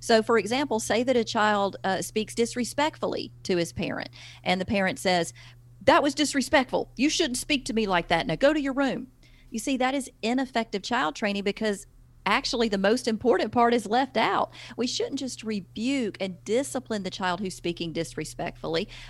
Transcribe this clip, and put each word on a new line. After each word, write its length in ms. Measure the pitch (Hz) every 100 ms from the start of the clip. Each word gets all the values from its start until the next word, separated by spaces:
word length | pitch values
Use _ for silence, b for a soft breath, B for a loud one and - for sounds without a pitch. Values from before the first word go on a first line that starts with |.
So 220 | - 226
for 140 | 220 226
example, 420 | 202 247 294 220
say 220 | - 220
that 140 | 247 247
a 80 |
child, 540 | 220 233 214 208 202 185
uh, 200 | 196 190
speaks 320 | 180 - 214
disrespectfully 960 | - 233 240 240 - 302 - - - - -
to 120 | - 180
his 160 | 170
parent, 380 | - 180 - - B B B
and 160 | - 185
the 60 | 185
parent 320 | 202 185 139
says, 340 | 196 180 165 B B B - -
"That 200 | - 320
was 120 | 285
disrespectful. 760 | 285 294 277 240 302 254 175 -
You 140 | - 269
shouldn't 300 | - 320 247
speak 260 | - 294
to 80 | 262
me 140 | 226 208
like 220 | 180 170
that. 180 | 170 -
Now 100 | 160
go 160 | 277
to 80 | 311
your 140 | 277
room." 320 | 262 269 180 - _ b b b
You 80 | 226
see, 200 | - 262
that 160 | 254
is 160 | 277 254 -
ineffective 600 | 220 254 262 233 220 202
child 340 | - 240 294 294
training 260 | 208 202
because 440 | 202 202 220 196 - - - -
actually 440 | - 214 - 233 226
the 100 | 196
most 300 | 196 247 240
important 420 | 220 240 294 240
part 240 | 247 240
is 100 | 240
left 320 | 208 233 269 220
out. 360 | 240 392 - B B -
We 100 | 247
shouldn't 320 | - 466 269
just 240 | 269 -
rebuke 720 | 220 214 175 - 233 277 220 -
and 160 | 196 175
discipline 580 | - 220 285 269 - 220
the 80 | 185
child 300 | - 185 175
who's 160 | 196 -
speaking 360 | 180 170 170
disrespectfully. 960 | 156 165 - 156 - 170 - 151 165 208 B B